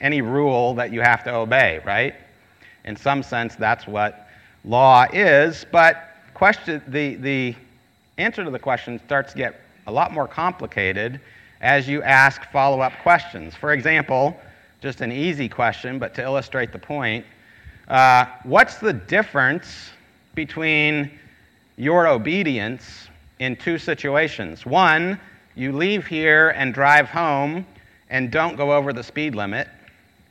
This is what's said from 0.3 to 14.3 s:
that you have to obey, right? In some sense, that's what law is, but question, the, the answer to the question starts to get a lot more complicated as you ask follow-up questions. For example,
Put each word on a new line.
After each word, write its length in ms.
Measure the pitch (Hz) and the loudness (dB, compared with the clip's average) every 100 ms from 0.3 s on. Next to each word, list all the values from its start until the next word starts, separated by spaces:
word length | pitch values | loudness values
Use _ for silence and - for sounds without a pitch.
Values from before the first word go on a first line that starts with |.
| 139 147 123 120 | 0 0 2 0
that 180 | 120 113 | -2 -6
you 80 | 113 | 0
have 240 | 120 117 | 0 0
to 100 | 123 | -2
obey, 460 | 120 113 131 110 78 | -4 0 2 2 0
right? 300 | 98 104 139 - - _ _ _ - _ | -4 -2 -4 -6 -20 _ _ _ -20 _
In 100 | - | -16
some 300 | 104 139 139 | -6 -2 -2
sense, 320 | 123 120 117 - | -2 -6 -6 -4
that's 320 | 110 120 - | -2 -2 -4
what 400 | 104 104 - - _ _ _ | -4 -4 -6 -20 _ _ _
law 420 | - 123 131 123 123 | -2 4 6 6 6
is, 540 | 185 190 143 165 151 - | 2 4 6 4 -2 0
but 380 | 170 165 160 - - _ | 4 4 4 -6 -20 _
question, 460 | - 196 214 - 151 143 | 0 2 2 -4 -10 -6
the, 300 | 143 143 104 | -4 -4 -6
the 400 | 135 135 123 113 _ _ _ _ _ - | -4 -4 -4 -8 _ _ _ _ _ -6
answer 280 | 220 220 | -6 -6
to 60 | 170 | -8
the 100 | 127 | -6
question 400 | 139 120 - 120 | -4 -4 -6 -14
starts 280 | - 139 135 | -4 -4 -4
to 60 | - | -6
get 220 | 120 - _ _ - | -8 -10 _ _ -6
a 40 | |
lot 200 | 123 175 | -2 -2
more 160 | 160 131 | -2 -6
complicated 920 | - 175 180 117 104 95 98 117 135 - - _ _ | -4 -4 -4 -6 -4 -2 -2 -6 -8 -18 -20 _ _
as 280 | 123 139 131 | 0 0 0
you 120 | 147 | -4
ask 440 | 127 135 135 - - | 2 6 6 2 -4
follow-up 400 | 139 135 131 127 - | 0 2 2 -2 -2
questions. 540 | 170 175 - 90 80 - | 2 2 0 -14 -16 -8
For 160 | 147 | -2
example, 680 | 147 143 160 139 127 143 | -2 0 0 0 0 -2